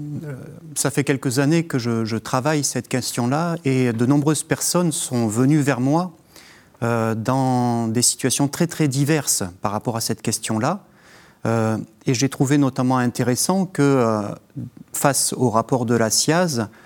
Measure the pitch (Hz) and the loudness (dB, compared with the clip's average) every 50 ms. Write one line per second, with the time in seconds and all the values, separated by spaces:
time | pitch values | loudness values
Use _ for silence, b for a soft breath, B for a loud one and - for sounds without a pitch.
0 | 147 147 147 143 - 147 135 123 - - 147 - - 160 143 - - 143 - - | -10 -10 -10 -10 -10 -10 -12 -14 -14 -16 -18 -18 -18 -10 -6 -2 -2 0 0 0
1 | 139 - 143 131 - 139 117 135 139 139 160 170 160 165 - 131 113 120 117 113 | 0 0 0 0 -2 0 0 2 2 4 4 2 2 0 -2 -2 -2 0 0 -2
2 | 113 107 113 110 - - - 131 117 151 156 147 139 - - 127 - - - 127 | -2 -2 -4 -6 -4 -2 -2 0 0 0 0 0 0 -2 -4 -6 -4 -4 -4 -4
3 | 113 - - - 120 120 135 151 170 175 170 165 - 135 135 131 127 123 113 113 | -4 -4 -2 -2 0 0 0 0 0 -2 -4 -2 0 0 2 2 2 2 2 2
4 | 123 123 143 147 139 151 156 139 - - 143 - - - - 175 180 165 147 - | 2 4 4 4 4 2 0 0 -2 -2 -2 -2 0 0 0 2 2 0 0 -2
5 | - - 127 120 117 110 104 117 131 139 151 156 139 139 135 113 127 135 147 165 | -4 -2 0 0 0 2 2 2 4 4 4 4 4 2 0 2 2 2 2 0
6 | 180 180 - - B B B B B B B B B B B - 120 117 117 117 | 0 -2 -8 -14 B B B B B B B B B B B -4 -2 0 0 2
7 | 113 113 110 113 110 127 127 135 131 131 127 123 123 123 120 117 117 113 110 120 | 0 0 0 -2 -2 0 0 0 2 2 2 2 2 0 0 0 -2 -2 0 0
8 | 120 - - - - 131 120 - 143 139 - - 175 165 - - 160 143 127 139 | 0 0 0 0 -2 -2 0 0 0 0 0 -2 -2 -2 0 0 -2 0 0 0
9 | 143 135 160 151 - - - - 98 90 87 - - 104 101 107 - 127 110 113 | 2 2 2 0 0 -2 -2 -4 -4 -6 -6 -6 -6 -4 -4 -4 -4 -4 -4 -2
10 | 110 - 113 - - 120 107 - - - 113 110 110 143 185 202 b b b b | -4 -4 -6 -4 -4 -4 -4 -4 -4 -4 -2 0 0 -2 -2 -4 b b b b
11 | b b b b b b b b - 113 113 117 110 110 110 107 - - _ _ | b b b b b b b b -2 -2 0 0 0 0 -2 -4 -6 -10 _ _
12 | - - 135 117 135 135 - - 143 127 147 147 143 131 123 - 127 127 131 127 | -4 -2 0 0 0 -2 0 0 0 2 2 2 2 0 0 0 0 2 2 2
13 | 123 123 - - 123 117 123 - - - 185 196 190 175 - - 143 143 139 131 | 0 0 0 0 0 0 0 0 0 0 0 0 -2 -2 0 2 2 4 4 4
14 | 120 113 110 107 101 104 110 - - _ - 135 117 120 - - - _ - - | 4 2 2 0 -2 -4 -8 -12 -16 _ -12 -12 -12 -12 -14 -18 -16 _ -2 0
15 | - 143 135 - - - - - 123 123 104 113 113 - 143 123 123 113 120 113 | 2 2 2 2 0 -2 0 0 0 2 2 2 0 2 0 0 2 2 2 2
16 | 113 110 - - - - 156 175 185 170 143 117 110 98 B B B | 2 2 0 0 2 2 2 2 2 0 0 -2 -4 -4 B B B